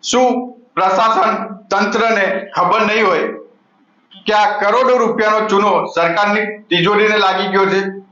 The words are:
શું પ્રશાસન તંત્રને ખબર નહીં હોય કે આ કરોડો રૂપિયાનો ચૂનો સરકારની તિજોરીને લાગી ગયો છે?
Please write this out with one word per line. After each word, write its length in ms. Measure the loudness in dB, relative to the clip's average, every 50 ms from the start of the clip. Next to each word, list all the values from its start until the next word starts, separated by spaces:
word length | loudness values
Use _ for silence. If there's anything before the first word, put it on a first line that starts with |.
| -8 -2
શું 180 | 0 2 2 2 0 -2 -6 -10 -14 -20 -20 _ _
પ્રશાસન 600 | -2 0 0 2 2 2 2 2 2 0 0 -2 -4 -6 -10 -12 -16 -8 _
તંત્રને 540 | -2 -2 -2 0 0 0 0 0 0 0 0 -2 -2 -4 -8 -8 -4
ખબર 260 | -2 0 0 0 0 0 0
નહીં 180 | 0 0 2 2
હોય 180 | 0 0 -2 -4 -6 -10 -16 -20 _ _ _ _ _ _ _ _ _ _ _ _ _ -12 -4
કે 80 | 0 2 2
આ 200 | 2 2 0 0
કરોડો 380 | -2 0 2 2 2 2 2 2 2
રૂપિયાનો 440 | 0 0 0 0 2 2 0 0 0 0
ચૂનો 180 | 2 2 2 2 0 -2 -2 -2
સરકારની 500 | -2 0 0 0 0 0 0 0 -2 -2 -4 -6 -10 -6 _
તિજોરીને 480 | -2 0 2 2 2 2 2 2 2 2 0
લાગી 260 | 0 0 0 -4 -2 0
ગયો 120 | 0 2 2 0
છે? 80 | -2 -2 -4 -8 -10 -16 _